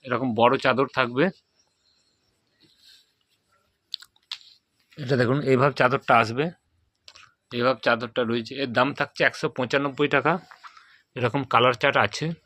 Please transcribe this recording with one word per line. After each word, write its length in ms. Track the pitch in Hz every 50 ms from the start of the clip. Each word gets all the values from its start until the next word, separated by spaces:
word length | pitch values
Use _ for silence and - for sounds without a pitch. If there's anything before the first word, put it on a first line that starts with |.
| _
এরকম 240 | 127 123 113 135 127 110
বড় 200 | 113 113 123 131 127
চাদর 280 | - 135 123 120 135 123 -
থাকবে। 300 | 131 131 117 123 131 160 190 - _ _ _ _ _ _ _ _ _ _ _ _ _ _ _ _ _ _ _ _ _ _ _ _ _ _ _ _ _ _ - - _ _ _ _ _ _ _ _ _ _ _ _ _ _ _ _ _ _ _ - - - _ _ _ _ _ - - - - - _ _ _ _ _ _ _ _ -
এটা 160 | 139 123 143
দেখুন, 220 | 120 123 113 131 147
এইভাবে 320 | 147 131 131 123 135 143 127
চাদরটা 380 | - 127 123 131 135 - - 131
আসবে, 280 | 117 117 107 117 127 151 175 165 _ _ _ _ _ _ _ _ _ _ - _ - - _ _ _ _ _
এইভাবে 260 | - 120 120 131 127 117 -
চাদরটা 380 | 127 120 113 123 117 _ 127
রয়েছে। 300 | 123 113 117 120 113 - 131
এর 160 | 135 139 127
দাম 160 | 113 123 127 143 135
থাকছে 260 | - 143 - _ - 156
একশো 220 | 131 - - - 151
পঁচানব্বই 580 | - - 127 120 - 139 143 143 131 127 147 139
টাকা। 240 | 147 139 120 151 170 175 - _ - _ - - _ - _ _ - _ _ _ _
এরকম 240 | 127 120 120 107 139 131
কালার 320 | - - 117 120 127 123 -
চার্ট 200 | - 143 139 139
আছে। 280 | 110 101 - - 151 160 170 - _